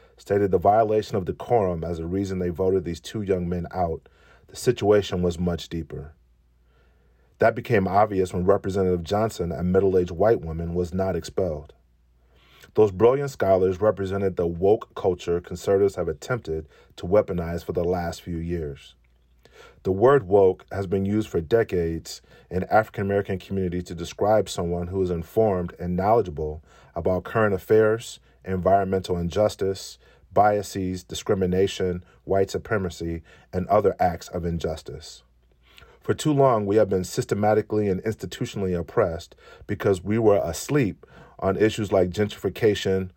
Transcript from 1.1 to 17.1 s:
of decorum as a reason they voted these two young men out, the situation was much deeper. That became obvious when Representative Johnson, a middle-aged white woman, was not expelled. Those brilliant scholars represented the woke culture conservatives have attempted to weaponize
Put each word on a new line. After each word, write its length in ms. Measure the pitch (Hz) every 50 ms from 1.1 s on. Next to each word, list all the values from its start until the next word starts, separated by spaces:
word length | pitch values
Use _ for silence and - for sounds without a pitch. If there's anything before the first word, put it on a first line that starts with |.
| -
of 80 | 101 90
decorum 580 | - 85 - - - 123 117 101 90 87 82 80
as 160 | 82 85 80
a 80 | 80
reason 320 | 82 90 98 101 95 95 92
they 100 | 90 87
voted 340 | 82 73 95 92 95 95 87
these 160 | 87 82 -
two 220 | - - - 110
young 260 | 104 95 95 90 87
men 200 | 87 90 87 85 -
out, 400 | - 92 90 82 80 - _ _ _ _ _ _ _ _ _
the 80 | _ -
situation 640 | - - 127 120 - 110 101 107 104 95 - 101 90
was 160 | 87 87 85
much 320 | 82 90 87 85 82 - -
deeper. 440 | 85 82 78 - - 71 71 76 - _ _ _ _ _ _ _ _ _ _ _ _ _ _ _ _ _ _ _ _ _ _ _ _
That 160 | - 107 113 113
became 340 | 120 - - 120 101 95
obvious 460 | 92 92 101 107 107 104 92 92 90 -
when 100 | 92 87
Representative 580 | 95 98 101 - 101 92 101 95 92 90 87 82
Johnson, 480 | 80 101 104 110 110 - - 87 85
a 100 | 82 -
middle-aged 480 | 87 90 92 - 98 95 92 92 90 87
white 320 | 90 80 101 110 117 92
woman, 320 | 82 82 80 82 85 85 85
was 180 | 90 90 85
not 240 | 90 92 95 95 90
expelled. 580 | 82 - - - - 95 87 76 73 71 - - _ _ _ _ _ _ _ _ _ _ _ _ _ _ _ _ - - - -
Those 180 | - 107 104
brilliant 380 | 92 90 110 117 131 143 139 123
scholars 500 | - - 104 95 95 92 92 92 92 90
represented 560 | 104 107 98 95 98 92 98 98 98 95 87
the 120 | - 87
woke 480 | 87 87 85 92 98 107 113 - _ -
culture 440 | - - 98 90 - - 87 85 87
conservatives 540 | 87 - 92 87 - 104 98 98 101 98 -
have 140 | - 87
attempted 600 | 82 80 78 - - 127 117 - 82 80 80 78 - _ _ _ _ -
to 100 | - -
weaponize 580 | 87